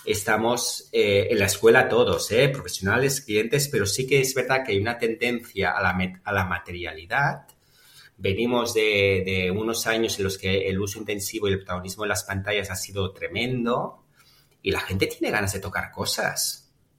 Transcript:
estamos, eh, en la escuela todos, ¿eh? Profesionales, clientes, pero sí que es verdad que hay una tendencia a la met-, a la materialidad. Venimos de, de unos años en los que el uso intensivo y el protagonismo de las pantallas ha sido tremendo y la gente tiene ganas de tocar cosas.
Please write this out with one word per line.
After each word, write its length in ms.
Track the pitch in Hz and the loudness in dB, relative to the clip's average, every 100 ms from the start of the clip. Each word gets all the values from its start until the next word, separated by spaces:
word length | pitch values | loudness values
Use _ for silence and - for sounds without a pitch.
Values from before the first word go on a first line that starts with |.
| - | -2
estamos, 840 | 104 - 107 113 123 - - - | -2 0 0 2 0 -2 -6 -2
eh, 360 | 117 104 101 104 | 2 4 4 2
en 80 | 110 | 2
la 60 | |
escuela 460 | 95 - 113 127 123 | 2 4 8 8 6
todos, 420 | 113 110 82 - | 4 4 2 2
¿eh? 160 | 113 143 | 4 4
Profesionales, 720 | 143 85 - 95 117 139 139 | 2 -6 -2 2 2 2 0
clientes, 480 | - 107 117 139 143 | 0 0 2 0 0
pero 160 | 110 | 0
sí 220 | 104 - 127 | 0 -2 2
que 160 | 139 | 2
es 120 | 131 | 2
verdad 300 | 131 123 131 | 0 0 0
que 80 | 123 | 0
hay 60 | 101 | 0
una 180 | 110 117 | 0 0
tendencia 760 | 113 110 120 120 - 98 90 | -2 0 -2 -2 -6 -2 -2
a 100 | - | 2
la 100 | 92 | 0
met-, 300 | 92 92 - | 0 -2 -4
a 80 | 104 | -2
la 140 | 98 90 | 0 0
materialidad. 960 | 87 - 87 85 80 87 127 147 - - _ _ _ - - - _ | -4 -8 -10 -10 -12 -4 0 0 -2 -12 _ _ _ -20 -20 -20 _
Venimos 560 | 98 98 117 123 117 | -2 0 2 0 0
de, 500 | 110 107 101 98 95 92 | 2 2 4 4 2 0
de 240 | 95 90 | 0 0
unos 360 | 101 110 113 117 | 0 -2 -2 0
años 300 | 113 110 - | 0 0 0
en 80 | |
los 140 | 95 - | -4 -2
que 320 | 95 95 95 | -2 0 0
el 100 | 95 | -2
uso 180 | 101 107 | -4 -6
intensivo 520 | 104 104 98 110 104 | -6 -6 -6 -4 -2
y 20 | |
el 60 | 98 | -2
protagonismo 460 | 95 90 92 95 | -4 -8 -8 -6
de 40 | 104 | -2
las 160 | 98 | -2
pantallas 460 | - 98 101 104 95 | -4 -6 -2 -4 -4
ha 60 | 107 | -8
sido 360 | - 98 92 | -8 -4 -6
tremendo 920 | - - 104 123 127 117 131 202 - _ _ _ _ _ _ | -6 -8 -4 -2 -2 0 0 -2 -10 _ _ _ _ _ _
y 80 | 95 | -2
la 100 | - | -2
gente 260 | - 95 - | -2 0 -2
tiene 240 | - 277 | 0 -2
ganas 220 | 113 98 | 0 -2
de 80 | 95 | -4
tocar 300 | 90 87 - | -6 -6 -6
cosas. 760 | - 107 - - - - - _ _ _ | -6 -4 -2 -2 -2 -4 -6 _ _ _